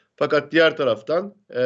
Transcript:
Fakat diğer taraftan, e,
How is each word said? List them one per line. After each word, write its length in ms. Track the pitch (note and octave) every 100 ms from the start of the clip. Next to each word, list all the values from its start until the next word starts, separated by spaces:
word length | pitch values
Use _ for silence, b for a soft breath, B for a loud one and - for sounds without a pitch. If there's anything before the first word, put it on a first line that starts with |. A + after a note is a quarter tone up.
| b -
Fakat 360 | D3 D3 B2
diğer 240 | D#3 D#3+ D3+
taraftan, 580 | C3+ G#2+ - D#3+ G3+ - -
e, 100 | B2